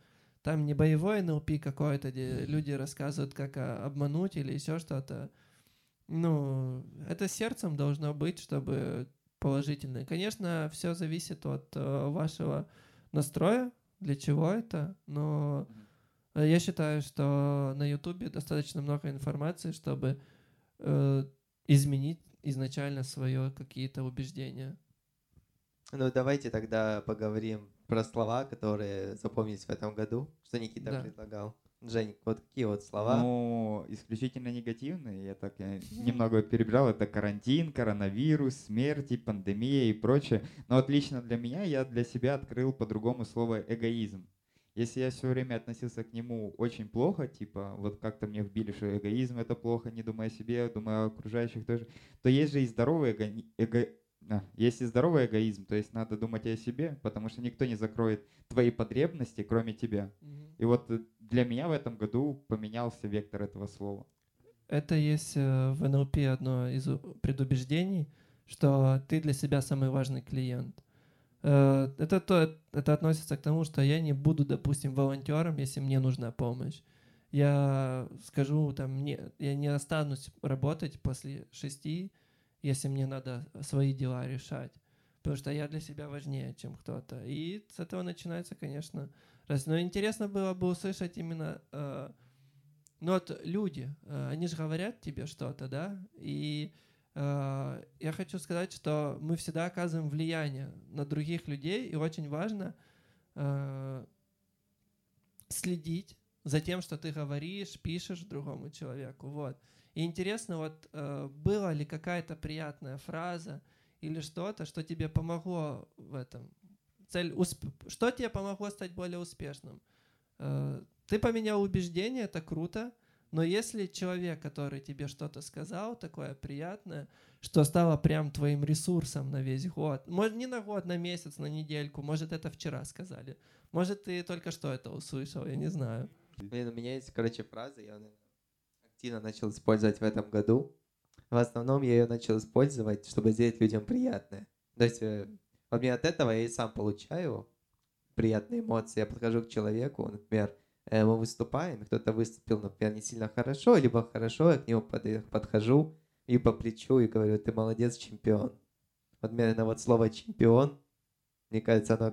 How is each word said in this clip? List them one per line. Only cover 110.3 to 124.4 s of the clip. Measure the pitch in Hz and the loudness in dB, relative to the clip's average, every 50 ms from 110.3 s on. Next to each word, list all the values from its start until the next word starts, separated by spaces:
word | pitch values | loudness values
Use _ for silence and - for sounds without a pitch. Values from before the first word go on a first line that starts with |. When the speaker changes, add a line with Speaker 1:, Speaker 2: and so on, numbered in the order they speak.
| 214 226 220 - 175 160 | -4 -4 -6 -6 -6 -6
Speaker 1:
вот, | 156 156 156 156 - _ - | -6 -6 -8 -12 -18 _ -12
э, | 151 143 143 143 139 143 139 | -10 -8 -6 -6 -6 -8 -8
была | 139 147 151 190 202 208 196 180 160 | -10 -4 0 2 2 2 2 0 0
ли | 147 147 | -2 -2
какая-то | 143 165 160 160 175 175 175 165 - 165 | -4 -6 -8 -6 -4 -4 -4 -4 -6 -8
приятная | 160 - 156 156 156 160 147 147 - 160 131 131 135 | -10 -8 -8 -6 -6 -8 -8 -10 -10 -12 -12 -12 -12
фраза | - - 160 160 165 180 175 170 165 - 143 139 - _ _ _ _ _ _ _ - | -10 -10 -8 -6 -6 -6 -6 -8 -10 -12 -12 -14 -16 _ _ _ _ _ _ _ -8
или | 156 156 165 | -8 -6 -6
что-то, | 147 156 - 170 175 202 214 - 165 | -8 -8 -8 -6 -6 -6 -6 -8 -10
что | - - 170 156 | -8 -8 -8 -8
тебе | - 170 160 160 156 | -6 -4 -4 -4 -2
помогло | 156 - 160 165 170 170 160 185 180 170 156 151 135 - - - _ - | -2 -2 -2 -2 -4 -6 -6 -6 -4 -4 -4 -4 -6 -8 -12 -16 _ -20
в | - - 143 | -18 -12 -12
этом? | 135 123 - - 120 127 - - _ _ - _ _ _ _ _ _ _ _ | -12 -10 -12 -14 -16 -18 -18 -20 _ _ -20 _ _ _ _ _ _ _ _
Цель | - 175 175 165 - | -4 -4 -2 -2 0
усп-, | - 180 170 - - - 143 - - - - | 0 0 0 0 -4 -10 -12 -12 -12 -14 -16
что | - - 220 240 247 | -4 0 0 0 2
тебе | 247 247 226 | 0 -4 -4
помогло | - 202 196 196 196 190 208 208 | -4 -4 -4 -6 -6 -6 -6 -8
стать | 202 - 202 185 175 | -8 -10 -12 -12 -10
более | 190 180 180 175 175 | -8 -8 -6 -6 -8
успешным? | 175 170 - - 165 143 143 139 - 143 - - - _ _ _ _ _ _ _ _ _ _ - | -8 -10 -12 -12 -12 -10 -12 -12 -16 -18 -18 -20 -20 _ _ _ _ _ _ _ _ _ _ -8
Э, | - 139 139 139 139 139 139 - - - _ _ _ - | -6 -4 -2 -2 -2 -4 -6 -8 -10 -16 _ _ _ -2
ты | 196 214 | 0 2
поменял | - 240 226 226 220 214 214 202 202 | 2 2 2 2 0 2 2 2 2
убеждение, | 196 185 190 180 175 165 175 196 240 262 262 220 | 2 2 0 0 0 -2 -2 -2 -2 -2 -4 -4
это | 190 - 165 160 | -4 -6 -8 -8
круто, | - 160 156 160 175 - 220 226 247 240 _ _ _ _ _ _ _ - | -6 -4 -4 -4 -4 -4 -6 -8 -8 -10 _ _ _ _ _ _ _ 0
но | 156 165 | 2 2
если | 165 185 214 233 - - 220 196 | 4 2 0 0 -2 -4 -6 -6
человек, | 180 - - 185 180 180 180 180 175 160 156 | -6 -6 -4 -4 -4 -2 -2 -2 -4 -4 -6